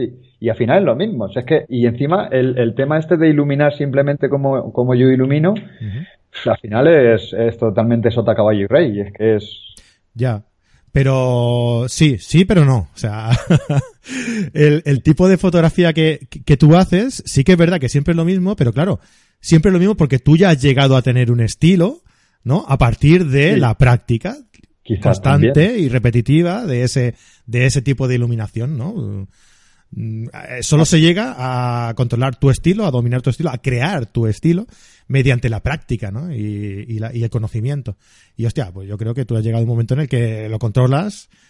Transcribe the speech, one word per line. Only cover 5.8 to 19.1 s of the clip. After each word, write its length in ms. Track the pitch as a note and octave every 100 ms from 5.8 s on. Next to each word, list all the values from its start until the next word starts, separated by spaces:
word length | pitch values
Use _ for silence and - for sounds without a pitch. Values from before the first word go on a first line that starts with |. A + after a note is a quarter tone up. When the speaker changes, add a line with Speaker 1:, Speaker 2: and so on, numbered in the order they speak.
| G#2+ G#2+ F3 _ _ - B2+
Speaker 1:
al 80 | -
final 300 | G#2 A2 D3
es, 440 | D#3+ A#2+ A2 -
es 240 | F#2+ A2+ -
totalmente 540 | A2+ G2 A2+ A#2 A2+
sota, 240 | A#2+ G#2+
caballo 280 | A#2 G#2+ G#2
y 40 | G2
rey, 300 | C3+ D#3+ G2+
y 40 |
es 120 | G2
que 240 | G2 A2 G#2+
es 120 | G#2 - - - _ _ _
Speaker 2:
Ya. 280 | A#2 B2+ G#2+ - _ _ _ _
Pero 920 | C#3 C3+ C3 B2+ B2 A#2+ A#2+ A#2+ A#2 B2
sí, 300 | - D#3 A2
sí, 260 | - D#3
pero 200 | F#3+ G3 C#3
no. 220 | B2+ E2
O 20 | -
sea, 320 | A2 G#2+ A2
<laughs> 1200 | B2 - - C#5+ C#3+ B4+ _ - C4 A#3 A3+ G#3+
el, 280 | D#3 D3 D3+
el 180 | D3 C#3
tipo 260 | - D3 F#3
de 80 | F#3
fotografía 540 | F#3 E3+ D#3+ - E3+
que, 340 | D#3+ D#3+ D3 -
que, 120 | -
que 140 | - D3
tú 200 | D3+ E3+
haces, 460 | F#3+ F3 B3+ - -
sí 180 | -
que 80 | C#3
es 60 | F3+
verdad 220 | E3+ F3+
que 80 | B2+
siempre 240 | C#3+ C#3+
es 40 | E3+
lo 80 |
mismo, 320 | E3 F#3+ F3+ G#3
pero 160 | A#2+
claro, 280 | A#2+ F3+ C3 _